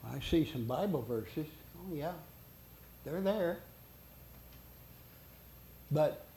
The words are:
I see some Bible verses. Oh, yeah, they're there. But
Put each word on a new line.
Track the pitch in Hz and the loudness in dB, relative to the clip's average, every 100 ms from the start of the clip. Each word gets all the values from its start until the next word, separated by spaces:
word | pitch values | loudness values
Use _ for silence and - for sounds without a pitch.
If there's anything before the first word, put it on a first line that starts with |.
| - | -6
I | 143 | -4
see | - 170 151 | 4 6 6
some | 127 113 | 2 0
Bible | 151 202 156 | 2 2 2
verses. | 113 117 107 - 151 - - - | 2 -2 -2 -6 -6 -10 -18 -12
Oh, | 185 156 | -6 -4
yeah, | 151 170 - - - - - - - - - | -4 -6 -12 -18 -20 -20 -20 -20 -20 -12 -4
they're | 170 | 0
there. | 190 214 170 196 - - - - - - - - - - - - - - - - - - - - - - - | 2 4 2 0 -6 -18 -20 -20 -20 -20 -18 -18 -18 -18 -18 -20 -20 -20 -20 -20 -20 -20 -20 -20 -20 -20 0
But | 147 151 - - | 6 6 4 -12